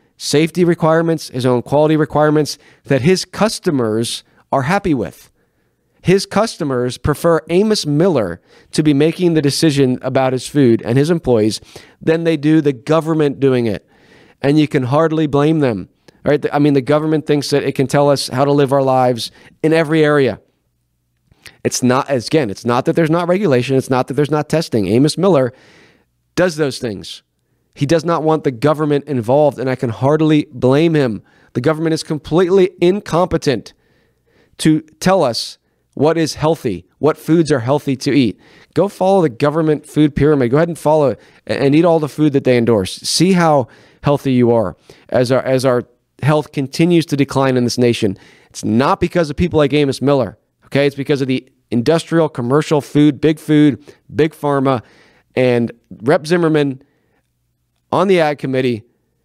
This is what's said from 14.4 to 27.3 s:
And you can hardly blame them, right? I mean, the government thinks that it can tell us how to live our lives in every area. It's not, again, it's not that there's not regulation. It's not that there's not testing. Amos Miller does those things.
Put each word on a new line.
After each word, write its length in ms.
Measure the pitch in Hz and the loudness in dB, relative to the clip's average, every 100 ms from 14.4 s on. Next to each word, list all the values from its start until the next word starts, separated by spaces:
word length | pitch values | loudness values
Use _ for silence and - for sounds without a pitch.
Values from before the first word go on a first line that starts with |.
And 160 | 135 151 | 0 2
you 100 | 147 | 2
can 140 | 143 | -2
hardly 440 | 123 147 165 156 151 | -2 0 0 0 -2
blame 340 | 139 147 160 | 0 0 2
them, 280 | 135 101 - _ _ _ | 0 -2 -8 _ _ _
right? 220 | - 147 143 | -2 -2 -2
I 60 | 147 | 0
mean, 160 | 147 | 2
the 80 | 139 | 0
government 440 | 120 151 156 156 - | 0 -2 0 -4 -2
thinks 220 | 147 139 | -4 -2
that 140 | 143 | -2
it 120 | 123 | -2
can 120 | 135 131 | -2 -2
tell 240 | 143 143 | 2 2
us 180 | 139 - | 0 -2
how 160 | 127 | -2
to 80 | 143 | 0
live 180 | 143 135 | 2 2
our 120 | 139 | 0
lives 480 | 135 131 127 117 - - - _ | 2 2 0 -2 -6 -16 -20 _
in 100 | 156 | 0
every 320 | 160 147 160 | 0 2 2
area. 360 | 151 147 127 95 _ _ _ _ _ _ _ _ _ _ - _ | 2 2 0 -2 _ _ _ _ _ _ _ _ _ _ -20 _
It's 180 | - - | -6 -2
not, 280 | 123 131 - | 0 0 0
again, 400 | 135 - 160 113 | -4 -2 -2 -2
it's 160 | 92 117 | -4 -2
not 180 | 120 | -2
that 120 | 156 160 | 0 0
there's 120 | 156 | 0
not 180 | 170 170 | 0 -2
regulation. 480 | 185 196 123 123 131 | -2 0 0 0 -2
It's 120 | - | 0
not 200 | 127 127 | -2 -2
that 60 | |
there's 160 | 131 139 | -2 -2
not 200 | 151 143 | -2 -2
testing. 360 | 156 165 117 92 | -4 -2 -2 0
Amos 280 | 117 147 - | 2 2 0
Miller 380 | 190 151 123 - _ - _ _ _ _ _ | 0 2 0 -4 _ -20 _ _ _ _ _
does 220 | - 180 151 | -2 -2 -2
those 220 | 143 - | -4 -4
things. 440 | 120 92 - - _ | -8 -10 -14 -18 _